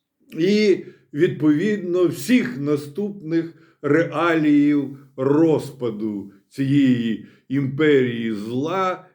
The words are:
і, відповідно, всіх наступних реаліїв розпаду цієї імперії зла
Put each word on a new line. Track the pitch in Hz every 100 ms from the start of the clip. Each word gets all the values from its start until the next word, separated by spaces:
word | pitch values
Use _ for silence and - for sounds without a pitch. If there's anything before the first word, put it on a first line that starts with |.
| _ _ _ 156
і, | 180 208 214 175 - - _
відповідно, | 143 180 131 151 151 208 202 180 180 170
всіх | - - 247 127 143
наступних | 143 147 - - 208 - 156 165 165 - _ _
реаліїв | 143 156 - 147 170 165 151 147 147 147 131 - - -
розпаду | 131 147 165 143 - - 123 104 110 101 - - _
цієї | - 135 143 135 120 117 98 - - -
імперії | 135 139 139 156 139 127 117 113
зла | 107 107 123 151 190 185 165 -